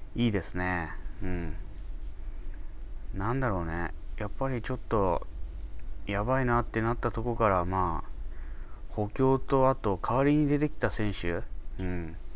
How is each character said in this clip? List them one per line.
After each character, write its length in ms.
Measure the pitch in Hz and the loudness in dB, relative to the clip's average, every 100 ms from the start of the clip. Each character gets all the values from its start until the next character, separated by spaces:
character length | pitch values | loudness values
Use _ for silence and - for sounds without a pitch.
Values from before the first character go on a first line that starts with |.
| - - | -6 0
ー、 100 | 120 | 2
い 20 | |
い 40 | |
で 100 | 101 | 2
す 140 | - 90 | -2 -2
ね。 360 | 90 90 78 - - - | 0 0 -2 -4 -4 -2
う 40 | 92 | 0
ん。 300 | 87 82 78 - - - - - - - - - - - - - - - | 0 0 -2 -6 -8 -6 -6 -6 -6 -6 -4 -4 -4 -6 -6 -6 -6 -4
な 200 | 98 101 | -2 0
ん 60 | 131 | 0
だ 100 | 131 | 2
ろ 140 | 95 | 0
う 20 | 82 | 0
ね。 260 | 82 85 - - - | -2 -2 -4 -6 -4
や 100 | 104 | -4
っ 20 | |
ぱ 200 | - 135 | -2 -2
り 120 | 127 | -2
ち 100 | - | -2
ょ 40 | 117 | -4
っ 40 | - | 0
と、 400 | 110 95 82 - - - - - - - - - | 2 4 2 0 -4 -6 -4 -6 -4 -2 -2 0
や 160 | 101 | 0
ば 180 | 110 131 | 2 2
い 40 | 123 | 4
な 160 | 120 | 2
っ 40 | 117 | 2
て 160 | 113 | 0
な 120 | 113 | 0
っ 40 | 120 | 0
た 140 | 120 | 0
と 120 | 113 | 0
こ 120 | 120 113 | 0 2
か 140 | 110 | 4
ら、 160 | 92 87 | 4 4
ま 380 | 95 90 80 - | 2 2 0 -2
あ、 40 | - - - - - - - - | -4 -4 -4 -6 -6 -6 -8 -6
補 200 | - 104 | -2 -2
強 300 | - 135 135 | 2 4 4
と、 300 | - 135 131 | 4 4 6
あ 60 | 131 | 4
と、 240 | 110 92 | 0 0
代 160 | - 120 | 2 2
わ 60 | |
り 120 | 139 151 | 4 4
に 120 | 147 | 4
出 100 | 143 | 4
て 120 | 147 | 2
き 60 | - | 2
た 140 | 110 | 0
選 240 | - 107 | 2 0
手、 280 | 98 87 85 - - - - | 0 0 0 -2 -4 -4 -2
う 40 | |
ん、 320 | 90 90 82 82 - | -2 -2 -2 -6 -6